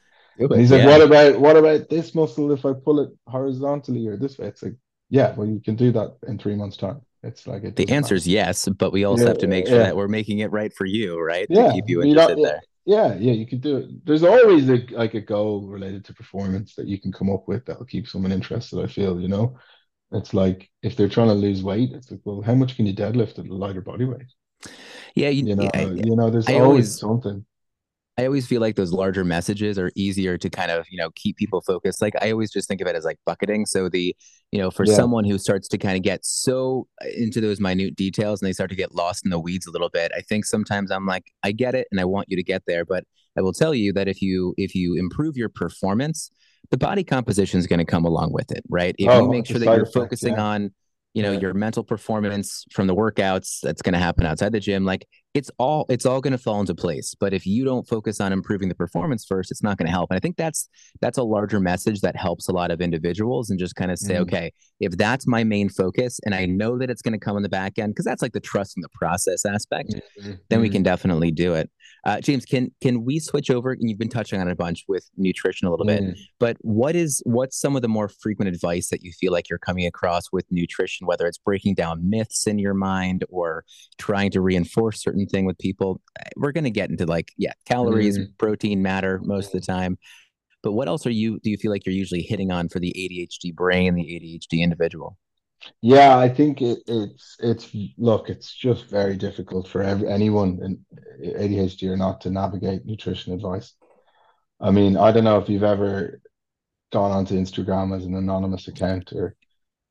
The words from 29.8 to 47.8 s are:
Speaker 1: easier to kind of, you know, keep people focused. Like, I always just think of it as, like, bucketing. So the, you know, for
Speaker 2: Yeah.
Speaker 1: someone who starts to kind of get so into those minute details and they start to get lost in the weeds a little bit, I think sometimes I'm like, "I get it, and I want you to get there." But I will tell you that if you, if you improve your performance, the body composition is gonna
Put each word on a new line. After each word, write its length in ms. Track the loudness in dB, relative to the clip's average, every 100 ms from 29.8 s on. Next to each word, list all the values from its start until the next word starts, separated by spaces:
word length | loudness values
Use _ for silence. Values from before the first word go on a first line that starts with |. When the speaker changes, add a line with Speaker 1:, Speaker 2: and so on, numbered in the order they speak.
| -4 -2
Speaker 1:
easier 420 | -2 0 -2 -2
to 100 | -4
kind 220 | -4 -2
of, 160 | -2 -4
you 100 | -8
know, 120 | -8 -6
keep 200 | -6 -4
people 260 | -2 -2
focused. 380 | -2 -2 -4 -2
Like, 140 | -4 -2
I 80 | -2
always 220 | -2 -2
just 160 | -6 -6
think 120 | -4
of 60 | -4
it 80 |
as, 100 | -4
like, 140 | -6 -6 -6
bucketing. 400 | -4 -2 -2 -2
So 220 | -2 -2
the, 260 | 0 -2 -4 _ _ _
you 80 | -4
know, 100 | -2
for 160 | 2 4
Speaker 2:
Yeah. 80 |
Speaker 1:
someone 300 | 6 4 2
who 120 | 0 0
starts 300 | -2 -2 -4
to 100 | -4
kind 180 | -2 0
of 80 |
get 200 | -2 -4
so 600 | -6 -4 -2 -2 -2 -4 -6 _ -10 -4
into 240 | -4 0
those 180 | -2 0
minute 380 | 0 0 -2 -2
details 440 | -2 -2 -2 -2
and 60 | -4
they 60 |
start 180 | -4 -4
to 60 | -4
get 180 | -6
lost 300 | -4 -4 -4
in 80 | -4
the 80 | -4
weeds 260 | -4 -6 -8
a 60 |
little 180 | -4 -4
bit, 220 | -2 -4 -6
I 40 |
think 240 | -4 -4
sometimes 480 | -2 -2 -2 -4 -4
I'm 140 | -4 -4
like, 180 | -4 -8 _
"I 80 | -6
get 240 | -2 -2
it, 140 | -2 -4
and 80 | -2
I 60 |
want 240 | -2 -2 -4
you 80 | -4
to 80 |
get 180 | -4 -4 -4
there." 160 | -4
But 180 | -4 -6 -8 _ _ -2
I 40 |
will 120 | -2
tell 220 | -2 -2
you 180 | -2 -2
that 120 | -2 -4
if 160 | -4
you, 320 | -2 -2 -2 -4
if 200 | -4 -4
you 180 | -2
improve 420 | -2 -4 -4 -6 -4
your 120 | -8
performance, 800 | -6 -8 -6 -4 -2 -2 -6 -12 _ _ _ -4
the 80 | -2
body 240 | 0 -2
composition 560 | 0 -2 0 0 2 0
is 80 | 2
gonna 180 | 0